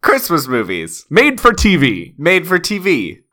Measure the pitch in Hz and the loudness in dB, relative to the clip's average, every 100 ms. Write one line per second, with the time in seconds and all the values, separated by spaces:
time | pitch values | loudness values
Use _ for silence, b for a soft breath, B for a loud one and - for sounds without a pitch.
0 | - 269 - 165 131 123 95 90 165 - | 2 0 0 -2 0 -2 -2 -6 -8 -12
1 | - 160 285 262 240 196 214 190 135 92 | -2 2 2 2 0 2 2 4 2 -2
2 | 85 - 156 185 170 180 - 202 190 151 | -10 -4 0 0 0 -2 -2 -4 -2 -2
3 | 87 - _ | -2 -10 _